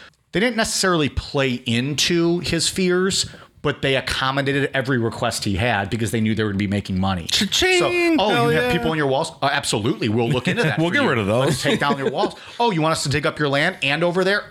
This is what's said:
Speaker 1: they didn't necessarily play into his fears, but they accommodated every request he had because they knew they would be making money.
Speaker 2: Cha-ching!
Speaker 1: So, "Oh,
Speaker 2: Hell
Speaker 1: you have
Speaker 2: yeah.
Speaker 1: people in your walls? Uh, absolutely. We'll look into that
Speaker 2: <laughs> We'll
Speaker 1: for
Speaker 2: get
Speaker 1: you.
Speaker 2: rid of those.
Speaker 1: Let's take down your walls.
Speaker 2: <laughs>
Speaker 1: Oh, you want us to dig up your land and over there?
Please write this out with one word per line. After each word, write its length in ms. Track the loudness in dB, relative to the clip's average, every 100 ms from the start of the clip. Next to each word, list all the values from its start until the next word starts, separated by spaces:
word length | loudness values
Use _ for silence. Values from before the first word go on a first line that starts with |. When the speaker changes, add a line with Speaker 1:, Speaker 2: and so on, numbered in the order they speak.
| -20 _ _
Speaker 1:
they 80 | -2
didn't 180 | 0 0
necessarily 520 | -2 0 0 2 0
play 440 | -4 -4 -2 -2 -2 -2
into 760 | -2 -2 -2 0 2 2 0
his 260 | -2 -2 -2
fears, 560 | 0 0 2 0 -2 -4 -10 -20 -6
but 200 | -4 -2
they 140 | 0 0
accommodated 720 | -2 -2 -2 0 0 0 0
every 240 | -2 0 0
request 460 | 0 -2 -4 -2
he 120 | -2 0
had 340 | 0 0 0
because 220 | -2 -2
they 100 | 0
knew 120 | 0 0
they 80 |
would 140 | 0 0
be 100 | 0
making 320 | -2 -2 0
money. 260 | 0 -2 -2
Speaker 2:
Cha-ching! 520 | -2 0 0 2 2
Speaker 1:
So, 80 | 2 2 2 2
"Oh, 60 | 2
Speaker 2:
Hell 220 | 2 2
Speaker 1:
you 60 | 2
have 80 | 2
Speaker 2:
yeah. 60 | 0
Speaker 1:
people 140 | 0
in 40 | 0
your 100 | 0
walls? 240 | 0 -2 -2
Uh, 80 | -2
absolutely. 560 | 0 -2 -2 0 0 0
We'll 220 | 2 2
look 180 | 0 0
into 160 | 0
that 140 | 0 2
Speaker 2:
<laughs> 0 |
We'll 100 | 0
Speaker 1:
for 40 |
Speaker 2:
get 100 | 2
Speaker 1:
you. 60 | 2
Speaker 2:
rid 80 | 2
of 80 | 2
those. 180 | 2 2
Speaker 1:
Let's 140 | 0
take 160 | 0 0
down 180 | 0 0
your 120 | -2
walls. 240 | 0 -2 -4 -12
Speaker 2:
<laughs> 120 | -2
Speaker 1:
Oh, 120 | 0
you 100 | 2
want 100 | 0
us 100 | 0
to 60 | 0
dig 160 | 0 0
up 140 | 0
your 100 | 0
land 280 | 2 0 0
and 200 | -2 0
over 200 | 0 2
there? 200 | 2 0 -2